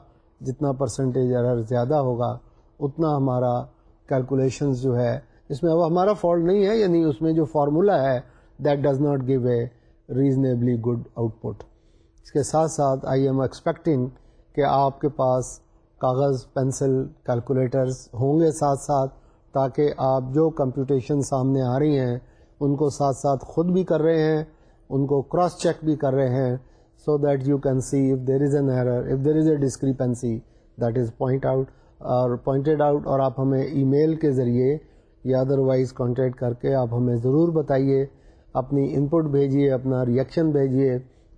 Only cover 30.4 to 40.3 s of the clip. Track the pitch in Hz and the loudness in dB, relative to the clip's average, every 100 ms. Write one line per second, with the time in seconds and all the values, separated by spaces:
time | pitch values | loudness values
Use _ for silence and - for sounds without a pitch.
30.4 | - _ _ - 117 120 117 - 135 131 | -10 _ _ -6 -4 -2 -4 -4 -2 0
31.4 | 135 131 135 - _ - - 127 127 120 | 0 -2 -4 -10 _ -12 -2 0 0 -2
32.4 | 139 139 139 151 147 147 - 135 135 123 | -2 -2 0 2 2 2 0 0 0 0
33.4 | 135 131 139 151 135 143 156 160 156 131 | 0 0 -2 0 2 4 2 2 0 2
34.4 | 120 120 127 151 - - _ _ 123 131 | 2 2 2 0 -6 -20 _ _ -2 0
35.4 | 131 139 131 131 127 - 123 123 131 131 | 2 2 2 2 0 -2 -2 0 -2 -2
36.4 | 123 120 139 135 120 120 123 120 127 143 | -4 -4 -2 0 0 0 0 0 2 2
37.4 | 170 160 139 135 135 135 135 - - - | 2 0 0 0 2 0 -2 -8 -20 -20
38.4 | - 131 131 143 139 147 143 165 156 139 | -8 -6 -2 0 0 0 0 0 0 0
39.4 | 139 139 143 131 131 127 123 120 131 | 2 2 2 0 0 -2 0 0 0